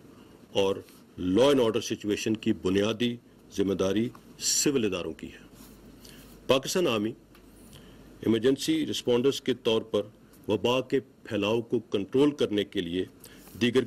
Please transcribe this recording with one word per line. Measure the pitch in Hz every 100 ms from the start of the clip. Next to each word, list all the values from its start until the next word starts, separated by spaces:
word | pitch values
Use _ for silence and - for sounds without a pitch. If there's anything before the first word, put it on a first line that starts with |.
| - - - - - 107
और | 98 95 - - - -
law | 90 95 139
and | 139
order | 117 110
situation | - 107 104 101 120 110
की | 113 98
बुनियादी | 92 95 104 110 120 120 - - - -
जिम्मेदारी | 95 92 95 101 120 - - -
सिविल | - - 156 139
इदारों | 107 90 82
की | 80 76
है। | - - - - - - - - - - - -
पाकिस्तान | 131 - 190 170
आर्मी | 113 107 127 - - - - - - - - - -
इमरजेंसी | - 110 120 139 - 160
रिस्पॉन्डर्स | 135 107 - 123 135 135
के | - 123
तौर | 120 113 107
पर | 104 101 - - - -
वबा | 104 113 127 127
के | 135 - - -
फैलाव | 104 101 117
को | 113 120 -
कंट्रोल | 107 95 131 147 143
करने | 117 104 98
के | 101
लिए | 85 90 92 - - - - 92
दीगर | 120 123